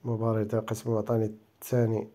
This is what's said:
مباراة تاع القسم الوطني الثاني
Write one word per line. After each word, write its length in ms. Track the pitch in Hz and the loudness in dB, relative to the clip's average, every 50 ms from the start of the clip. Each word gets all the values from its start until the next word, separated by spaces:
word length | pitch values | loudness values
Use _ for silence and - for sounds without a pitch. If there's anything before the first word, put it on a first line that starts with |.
| - | -4
مباراة 400 | 123 117 107 113 113 113 110 107 | -4 -2 0 0 2 2 2 0
تاع 160 | 107 123 117 | 0 0 -2
القسم 320 | 110 - 113 110 - 117 | 0 -2 -6 -6 -2 -2
الوطني 340 | 113 110 104 - 120 113 110 107 107 - - _ _ _ | 0 0 0 2 2 2 2 0 -4 -8 -18 _ _ _
الثاني 460 | - - - 123 120 110 113 107 107 - | -6 0 2 2 2 2 2 -2 -4 -6